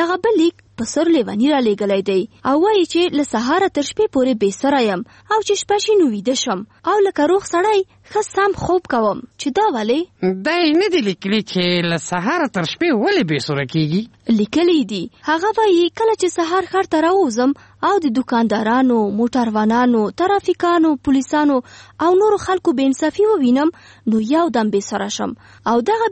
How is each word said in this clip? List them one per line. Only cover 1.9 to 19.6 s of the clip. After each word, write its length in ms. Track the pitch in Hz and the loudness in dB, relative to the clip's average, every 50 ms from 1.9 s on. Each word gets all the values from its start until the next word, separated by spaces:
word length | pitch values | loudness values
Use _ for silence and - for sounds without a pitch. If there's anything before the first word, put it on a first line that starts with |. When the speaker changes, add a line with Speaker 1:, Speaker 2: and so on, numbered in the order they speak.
| 196 196 196 202 | 0 0 0 0
Speaker 1:
دی 120 | 190 185 180 - _ - - 254 | 0 0 -2 -4 _ -8 -4 0
او 80 | 277 302 | 0 2
وایي 240 | 349 427 440 403 339 - | 2 2 2 2 0 0
چې 100 | - 330 349 - - | 0 0 0 0 0
له 80 | 285 285 - | -2 -2 -2
سهاره 360 | - 220 233 247 302 370 403 370 | -2 -2 -2 0 0 0 0 0
تر 160 | - 285 277 - | -2 -4 -6 -4
شپې 180 | - - 427 427 - | -2 -2 -2 0 0
پورې 180 | 269 254 262 254 220 | 0 0 0 0 0
بې 100 | 208 196 196 - | 0 -2 -2 -2
سره 180 | - 277 285 269 | -2 0 0 2
یم 180 | 240 208 190 175 233 - - - _ - | 0 0 -2 -4 -6 -10 -16 -14 _ -2
او 60 | 427 440 403 | -2 0 0
چې 80 | - 403 392 | 0 -2 -2
شپه 180 | - - 403 415 - | -2 -2 -2 0 0
شي 100 | - 440 403 | 2 2 2
نو 60 | 330 262 | 2 2
ویده 220 | 208 208 185 240 262 - | 0 -2 -2 -2 -2 -2
شم 180 | - 254 196 185 220 - _ _ - 320 | -2 -4 -6 -6 -8 -12 _ _ -4 0
او 40 | 392 427 392 | 2 2 2
لکه 200 | 392 - - 294 302 | 0 0 0 2 2
روغ 100 | 359 403 - | 2 0 0
سړی 360 | - - 339 370 427 427 392 381 - _ _ _ - | -2 -2 0 0 2 2 0 0 -4 _ _ _ -6
ښه 100 | - 415 427 - | -4 -4 -4 -2
سم 240 | - 392 392 403 370 - | -2 0 0 0 0 -2
خوب 200 | - - 349 370 - - 277 | -2 -2 -2 -2 -2 -2 -2
کوم. 240 | 233 220 208 190 - - - _ - | 0 0 0 -2 -4 -8 -16 _ -8
چې 80 | - 285 254 381 | -6 -4 -2 0
دا 80 | 427 427 302 | 0 0 0
ولې؟ 260 | 226 214 214 247 311 359 - _ - - 185 190 190 196 | -2 -2 0 0 -2 -2 -6 _ -4 -2 -2 -2 -2 -2
Speaker 2:
دا 80 | 302 330 349 349 | -2 0 0 2
یې 80 | 311 294 339 | 2 2 2
نه 80 | 392 415 | 2 2
دي 80 | 339 339 220 202 | 0 0 0 -2
لیکلي 340 | 180 - - 196 208 220 | -4 -4 -4 -2 -2 -2
چې 220 | - - - 185 180 180 180 175 170 170 | -2 -2 -2 -2 0 0 0 0 -2 -2
له 60 | 170 | -4
سهاره 520 | 160 - - 175 180 170 233 330 359 311 233 - | -4 -4 -4 -6 -4 -2 -2 -2 -2 -2 -2 -4
تر 80 | 196 165 - | -4 -6 -6
شپې 180 | - - 330 349 277 202 | -4 -2 -2 0 0 0
ولې 220 | 233 370 403 349 226 156 | 0 0 0 0 0 0
بې 80 | 156 135 - - | -2 -4 -4 -4
سره 160 | 147 139 139 127 | -4 -4 -4 -2
کېږي. 300 | - 160 156 147 160 196 226 - _ _ - - 233 208 | -2 -2 0 0 -2 -2 -4 -6 _ _ -4 0 0 0
Speaker 1:
لیکلي 460 | 208 208 - 311 349 349 349 311 240 190 | 0 0 0 2 2 4 2 2 0 -2
دي. 120 | 214 185 165 - _ _ - - | -4 -8 -8 -10 _ _ -4 -2
هغه 240 | 311 330 349 427 427 466 | -2 0 0 -2 0 2
وایي 260 | 440 415 359 339 349 330 - - | 2 2 4 2 2 0 -2 -2
کله 160 | 440 440 440 - | 0 0 0 0
چې 80 | 381 349 - - | -2 -2 -2 -2
سهار 260 | 330 320 349 381 359 - | -2 -2 -2 -2 -2 -2
ښار 140 | - 381 381 - | -2 -2 -2 0
ته 120 | - 311 311 | 0 0 2
راووځم 460 | 339 370 392 381 262 208 226 247 269 285 - - - _ - - 330 | 2 2 2 2 0 0 0 0 0 0 -2 -6 -20 _ -4 -2 0
او 60 | 403 403 | 0 0
د 40 | 330 277 214 | 0 0 -2
دوکاندارانو، 840 | 254 254 - 254 233 233 214 214 220 220 214 233 262 262 254 240 226 214 202 202 208 | -2 -2 0 0 0 0 0 0 0 0 0 2 2 2 2 2 2 0 0 0 -2
موټروانانو، 840 | 233 240 - 254 233 226 214 214 | -2 0 0 0 -2 0 0 0